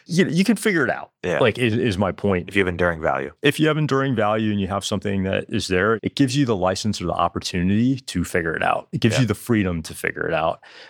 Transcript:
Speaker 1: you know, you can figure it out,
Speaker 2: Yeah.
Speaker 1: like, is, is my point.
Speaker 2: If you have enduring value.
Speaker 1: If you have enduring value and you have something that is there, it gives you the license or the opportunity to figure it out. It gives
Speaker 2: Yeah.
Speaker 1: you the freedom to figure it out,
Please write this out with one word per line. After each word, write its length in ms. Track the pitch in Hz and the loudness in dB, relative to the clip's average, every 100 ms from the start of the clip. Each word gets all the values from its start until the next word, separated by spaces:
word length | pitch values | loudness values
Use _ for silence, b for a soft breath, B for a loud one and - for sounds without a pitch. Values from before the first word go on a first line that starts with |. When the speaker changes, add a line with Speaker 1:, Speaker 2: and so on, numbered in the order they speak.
| - | -2
Speaker 1:
you 140 | 170 - | 2 2
know, 60 | |
you 120 | 170 | 2
can 120 | 196 208 | 2 2
figure 280 | 220 170 | 2 2
it 60 | 117 | 0
out, 220 | 67 - _ | -2 -8 _
Speaker 2:
Yeah. 140 | 90 78 | -2 2
Speaker 1:
like, 220 | - 120 | 2 4
is, 180 | 123 107 | 0 2
is 180 | 117 92 | 0 0
my 160 | 95 | -2
point. 380 | - 101 92 82 | 0 0 0 0
Speaker 2:
If 60 | 98 | 0
you 60 | |
have 60 | 92 | 0
enduring 320 | 87 87 80 | 2 0 0
value. 320 | 78 67 67 - | -2 -2 -6 0
Speaker 1:
If 160 | 147 - | 0 2
you 80 | 156 | 0
have 100 | 151 | 2
enduring 380 | 151 135 135 110 | 0 0 0 0
value 340 | 104 110 107 | 0 0 0
and 100 | 101 | 0
you 60 | 95 | -2
have 160 | 101 | -4
something 380 | - 101 104 98 | -4 -4 -2 -2
that 240 | 95 98 - | -2 -2 -2
is 180 | 104 - | -4 0
there, 320 | 90 104 113 | 0 2 0
it 140 | - - | -2 0
gives 200 | 135 135 | 2 2
you 120 | 123 | 0
the 80 | 101 | 2
license 440 | 92 98 110 95 | 0 0 -2 -2
or 60 | 87 | -4
the 80 | |
opportunity 840 | 85 85 85 - 92 90 104 123 131 | 0 0 -2 -4 -2 2 2 2 0
to 240 | - 90 | -4 -4
figure 320 | 85 92 82 82 | -2 -2 -2 -2
it 80 | |
out. 240 | 87 - - | -2 -2 -4
It 100 | 165 | 0
gives 160 | 117 110 | 2 2
Speaker 2:
Yeah. 40 | |
Speaker 1:
you 60 | 113 | 0
the 80 | 101 | -2
freedom 480 | - 110 92 85 | 0 0 2 -2
to 100 | 80 | -6
figure 340 | 82 87 85 80 | -6 -4 -4 -2
it 60 | |
out, 280 | 80 80 - B B | 0 -2 -4 B B